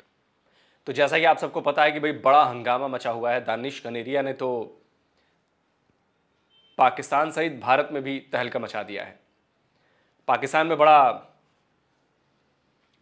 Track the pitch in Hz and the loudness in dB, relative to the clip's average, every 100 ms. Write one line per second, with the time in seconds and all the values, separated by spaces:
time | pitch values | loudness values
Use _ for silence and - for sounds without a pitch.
0 | _ _ _ _ _ _ _ _ - 131 | _ _ _ _ _ _ _ _ -8 0
1 | 139 160 165 156 151 165 147 143 151 151 | 0 2 2 2 -2 -4 -2 2 2 0
2 | 151 147 131 147 131 120 120 127 139 127 | -4 -2 4 4 4 -2 -4 -4 -4 -8
3 | 127 113 120 123 113 113 135 139 117 120 | -6 -4 -2 -4 -4 -6 -6 -10 -10 -10
4 | 117 139 135 131 127 123 107 - _ _ | -6 -4 -4 -6 -6 -6 -10 -16 _ _
5 | _ _ _ _ _ _ _ _ _ _ | _ _ _ _ _ _ _ _ _ _
6 | _ _ _ _ _ _ _ - 127 - | _ _ _ _ _ _ _ 0 0 0
7 | 135 143 156 156 165 131 117 135 147 147 | -4 -2 -2 -4 -6 -4 0 0 0 -6
8 | 135 135 - 120 123 120 110 107 98 98 | -8 -10 -8 -6 -6 -8 -8 -10 -10 -12
9 | 98 - _ _ _ _ _ _ _ _ | -14 -18 _ _ _ _ _ _ _ _
10 | _ _ - 120 135 156 160 151 151 151 | _ _ -2 0 2 2 2 4 8 8
11 | 127 - - _ _ _ _ _ _ _ | 6 0 -10 _ _ _ _ _ _ _
12 | _ _ _ _ _ _ _ _ _ _ | _ _ _ _ _ _ _ _ _ _